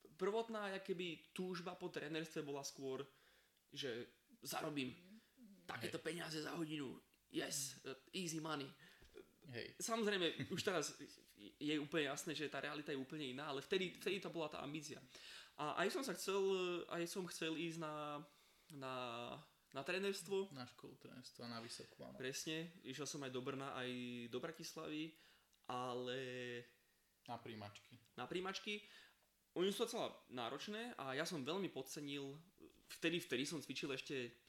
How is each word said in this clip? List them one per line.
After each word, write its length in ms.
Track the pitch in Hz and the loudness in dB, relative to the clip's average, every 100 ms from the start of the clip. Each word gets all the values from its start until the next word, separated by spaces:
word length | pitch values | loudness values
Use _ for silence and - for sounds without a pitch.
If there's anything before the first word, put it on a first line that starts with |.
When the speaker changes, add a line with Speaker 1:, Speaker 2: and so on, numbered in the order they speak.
| - | -14
Speaker 1:
prvotná, 580 | - 190 220 233 220 202 | 2 4 6 4 2 2
jak 120 | 190 196 | 0 0
keby, 420 | 180 180 156 - | 2 2 -2 -6
túžba 460 | - 185 175 175 180 | 0 0 2 -2 -2
po 160 | 180 | -2
trénerstve 480 | 156 147 156 160 165 | -2 0 0 0 -2
bola 240 | 143 139 | 0 -2
skôr, 400 | 143 - 135 131 139 - - - _ _ - | -2 -4 -2 -2 -4 -8 -20 -20 _ _ -12
že 400 | 143 139 117 117 - _ - | -2 0 0 -4 -12 _ -12
zarobím 560 | 131 139 160 147 127 123 180 220 - - 233 - - | -4 0 0 2 0 -2 -14 -20 -20 -20 -20 -16 -6
takéto 320 | - - - | -2 0 0
Speaker 2:
Hej. 80 | 160 | 0
Speaker 1:
peniaze 320 | 170 160 156 | -2 -2 -2
za 160 | 147 | -2
hodinu, 400 | 139 156 156 131 87 - _ - | 0 0 0 -2 -4 -12 _ -6
yes, 480 | - 139 143 139 131 - 135 - | -2 0 0 -2 -4 -8 -8 -4
easy 260 | 190 175 160 | -2 0 0
money. 320 | 160 147 135 - - - - - - - 156 | 0 0 -2 -8 -20 -20 -18 -18 -18 -18 -6
Speaker 2:
Hej. 300 | 120 - - | -4 -4 -4
Speaker 1:
Samozrejme, 480 | - 226 208 196 165 - 120 | 0 4 6 6 4 4 0
už 120 | 185 | 2
teraz 340 | - 175 143 - 143 - - - 101 - | 4 4 2 -2 -12 -14 -20 -16 -14 -2
je 180 | 147 151 | 2 2
úplne 300 | 147 170 143 | 4 4 4
jasné, 260 | 147 - | 2 -2
že 160 | 147 147 | 0 0
tá 100 | 139 | 0
realita 320 | 143 151 151 | -2 -2 -2
je 80 | 139 | -2
úplne 240 | 131 156 139 | -2 -2 -2
iná, 180 | 127 151 | -2 -2
ale 140 | 135 | -2
vtedy, 340 | - 190 180 | 4 4 4
vtedy 240 | - 196 196 | 0 0 0
to 100 | 180 | 0
bola 200 | 170 151 | 0 0
tá 100 | - | 0
ambícia. 400 | 143 156 147 131 131 - - - - - | -2 -2 -4 -8 -12 -14 -12 -14 -12 -2
A 220 | 147 - | 0 4
aj 100 | 190 | 4
som 120 | 254 | 4
sa 100 | 269 | 0
chcel, 300 | 175 - 196 190 190 180 175 - | 0 2 6 6 6 4 2 0
aj 160 | 170 170 | 0 0
som 160 | 202 175 | 0 -2
chcel 280 | - 160 | 0 0
ísť 240 | 156 170 160 | 2 0 0
na, 400 | 156 151 151 147 156 - - - - | -2 -2 -2 -4 -6 -16 -20 -20 -14
na, 220 | 143 131 127 123 117 120 131 - _ _ | -6 -2 0 0 -2 -2 -6 -10 _ _
na 120 | 135 | -4
trénerstvo. 680 | 139 180 196 196 170 196 - | 0 2 2 2 2 2 2
Speaker 2:
Na 160 | 135 123 | -2 -8
školu 300 | - - 143 | -10 -14 -12
trénerstva, 500 | 131 131 127 - 120 | -14 -12 -14 -8 -6
na 120 | 117 | -4
vysokú, 440 | 117 - 127 - | -6 -8 -10 -10
áno. 140 | 123 131 | -12 -4
Speaker 1:
Presne, 580 | 127 135 - 160 170 - | -2 -2 0 0 -2 -6
išiel 220 | 120 135 | -8 -4
som 180 | 135 151 | -2 -2
aj 80 | 135 | 0
do 100 | 127 | 0
Brna, 320 | 131 135 135 | 0 -2 -2
aj 160 | - 127 123 123 120 120 | -2 0 0 -2 -4 -2
do 120 | 127 | -2
Bratislavy, 760 | 165 160 165 160 160 151 160 - - - _ _ - | -2 -4 -6 -6 -2 -2 -2 -6 -20 -20 _ _ -2
ale 500 | 127 127 123 127 127 131 127 123 120 120 - _ _ _ _ | 0 2 2 2 0 0 -2 -2 -4 -8 -18 _ _ _ _
Speaker 2:
Na 120 | - 117 | -8 -6
príjmačky. 580 | 120 110 104 - - 120 - | -6 -6 -8 -10 -18 -20 -14
Speaker 1:
na 100 | - | -6
príjmačky. 580 | 123 180 185 190 214 208 - - - - _ _ _ | 0 0 0 -2 -2 -4 -4 -18 -20 -20 _ _ _
Oni 160 | 160 190 | 4 6
sú 120 | 196 | 6
docela 300 | 233 226 127 - - | 2 2 0 -2 -8
náročné 640 | 127 117 139 - 208 240 - | -2 0 0 -4 -4 -4 -4
a 180 | 135 | 0
ja 100 | 135 | 2
som 160 | 175 175 | 2 2
veľmi 280 | 127 185 175 | 2 2 2
podcenil, 680 | - - 160 143 143 139 147 - - - - - | 0 -4 -4 -2 -2 -4 -8 -14 -20 -20 -18 -14
vtedy, 260 | - 160 170 | 2 4 4
vtedy 240 | - 123 | 2 2
som 140 | 143 160 | 2 0
cvičil 300 | - 135 151 | -2 -2 0
ešte, 400 | 135 - 139 120 - | -2 -2 -2 -2 -6